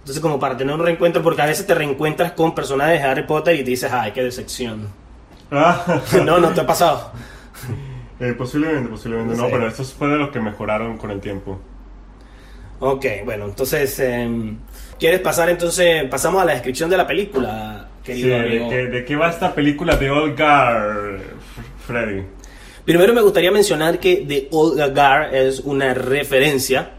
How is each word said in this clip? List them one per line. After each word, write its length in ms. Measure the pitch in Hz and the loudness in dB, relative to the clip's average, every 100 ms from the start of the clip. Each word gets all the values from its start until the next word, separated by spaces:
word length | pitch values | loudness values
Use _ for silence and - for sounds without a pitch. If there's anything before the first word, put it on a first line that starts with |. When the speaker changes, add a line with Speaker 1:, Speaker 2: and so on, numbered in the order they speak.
Speaker 1:
entonces 200 | - 139 | -10 -4
como 180 | 160 143 | -2 -2
para 160 | 139 127 | -2 -2
tener 180 | 135 | -4
un 100 | 151 | -2
reencuentro, 380 | 170 165 170 170 | -2 2 2 2
porque 180 | 160 151 | 0 2
a 60 | 147 | 0
veces 200 | 156 - | 0 0
te 80 | |
reencuentras 580 | 165 147 135 151 147 170 | 0 2 -2 -2 0 -2
con 220 | - 160 | 2 0
personajes 460 | 160 139 135 147 165 | 0 -2 0 2 2
de 80 | 139 | 2
Harry 140 | 139 143 | -2 0
Potter 280 | 156 151 | 0 2
y 40 | 165 | 2
te 60 | 123 | 0
dices, 200 | 123 139 | -2 -2
"Ay, 180 | 123 110 | -2 -4
qué 100 | 117 | -2
decepción". 640 | 127 123 107 - 120 107 107 - - - - - - | -4 -4 -12 -8 -8 -8 -12 -14 -20 -20 -20 -20 -4
Speaker 2:
Ah. 520 | 143 160 175 - 156 - | 2 4 4 0 -2 2
Speaker 1:
<laughs> 120 | 185 | 2
¿No, 140 | 156 170 | 4 4
no 100 | 165 | 4
te 100 | 170 | 2
ha 40 | 139 | 0
pasado? 460 | 160 170 135 - - - - - - 127 110 - 127 - - | 2 2 2 -4 -16 -16 -20 -20 -16 -10 -10 -10 -14 -16 -6
Speaker 2:
Eh, 140 | 123 117 | -6 -4
posiblemente, 540 | 127 147 160 151 117 | -4 -2 0 0 -2
posiblemente, 460 | 107 117 113 113 117 | -8 -6 -4 -2 0
no, 80 | |
Speaker 1:
Sí. 40 | 123 | 0
Speaker 2:
pero 160 | 127 113 | 0 -2
eso 160 | 110 | -4
fue 240 | 131 - 143 | -10 -4 0
de 80 | 151 | 0
los 140 | 143 | 0
que 100 | 123 | -4
mejoraron 580 | 110 107 107 107 113 110 | -6 -6 -4 -2 -4 -8
con 120 | 107 | -8
el 80 | 101 | -8
tiempo. 380 | 101 98 98 98 - - - - - - - - - - - - | -6 -8 -10 -12 -14 -20 -20 -20 -20 -20 -20 -20 -20 -20 -20 -4
Speaker 1:
Ok, 240 | 131 135 131 101 | -2 0 -2 -4
bueno, 220 | 127 107 101 | -8 -8 -8
entonces, 520 | 98 131 151 135 - | -6 -2 0 -2 0
em, 580 | 131 120 120 117 110 110 - - - - | -2 0 -2 -4 -6 -10 -14 -20 -20 -2
¿quieres 220 | 160 180 | 2 2
pasar 300 | 160 170 170 | 0 0 2
entonces, 540 | 175 170 165 175 160 | 2 0 2 4 4
pasamos 380 | 135 135 165 185 | 0 -2 0 2
a 20 | |
la 80 | 175 | 2
descripción 360 | 139 123 131 165 | 0 -4 -4 0
de 80 | 185 | 2
la 100 | 170 | 2
película, 840 | 170 208 135 117 110 107 107 - - | 0 -2 -2 -4 -6 -10 -12 -16 -18
querido 240 | - 123 127 | -12 -2 0
Speaker 2:
Sí, 20 | |
¿de 60 | 120 | 2
Speaker 1:
amigo? 280 | 117 117 120 | 0 -2 -2
Speaker 2:
qué, 60 | 127 123 | -4 -4
de 180 | 120 | -6
qué 120 | 123 147 | -4 0
va 140 | 165 | 0
esta 220 | - 180 | 0 -2
película 420 | - 147 143 170 139 | 2 0 0 0 0
de 140 | 139 | 2
Old 280 | 143 156 135 | 0 0 0
Guard, 800 | 151 143 127 113 104 107 104 95 76 73 - - 117 - - | 4 6 6 2 0 -4 -6 -8 -12 -16 -18 -18 -18 -18 -6
Freddy? 360 | 120 110 98 98 - - - - - | -4 -4 -6 -8 -14 -20 -20 -20 -14
Speaker 1:
Primero 280 | - 170 196 | 0 4 6
me 80 | 240 | 6
gustaría 300 | 208 190 170 | 6 4 4
mencionar 480 | 208 196 151 156 170 | 4 4 2 0 2
que 260 | 190 180 143 | 2 2 0
The 200 | 143 135 | -4 -2
Old 420 | 160 165 147 143 | 2 2 2 0
Guard 400 | 139 139 139 151 | 4 6 4 2
es 260 | 131 131 135 | 0 0 0
una 320 | 135 139 135 | -4 0 0
referencia 1000 | 127 123 139 135 135 147 139 - 135 165 | 0 0 -2 2 2 4 2 0 -2 -2